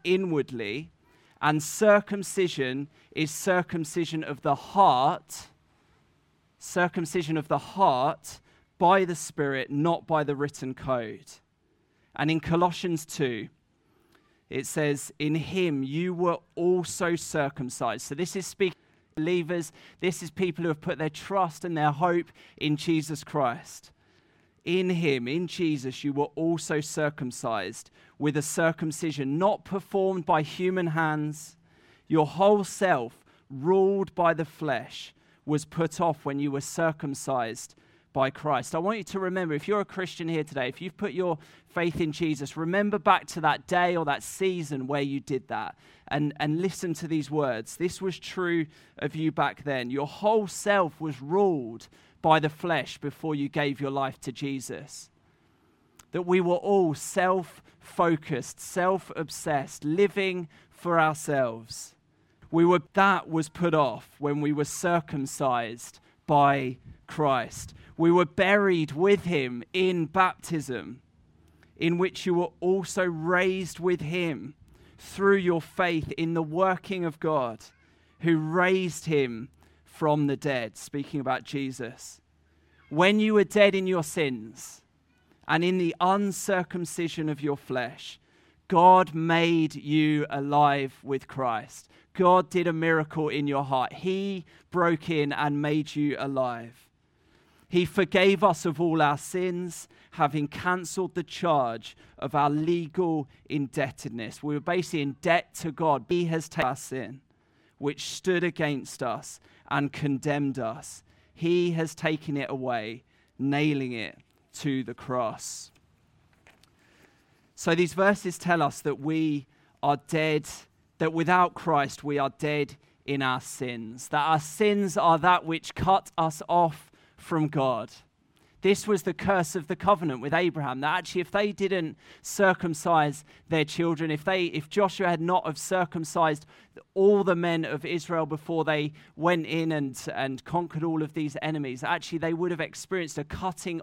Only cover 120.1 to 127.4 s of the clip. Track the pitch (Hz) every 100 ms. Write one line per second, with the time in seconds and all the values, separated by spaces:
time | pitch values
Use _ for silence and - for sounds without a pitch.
120.1 | 160 156 151 - - - _ _ - 160
121.1 | 160 160 180 175 - 175 151 139 - 143
122.1 | 143 135 - 151 147 143 - _ _ -
123.1 | 135 135 127 - - 127 120 110 123 -
124.1 | 151 147 156 151 - 214 202 196 156 170
125.1 | 160 175 208 160 165 - - 170 190 -
126.1 | - 160 151 - 175 170 151 - _ _
127.1 | _ - 165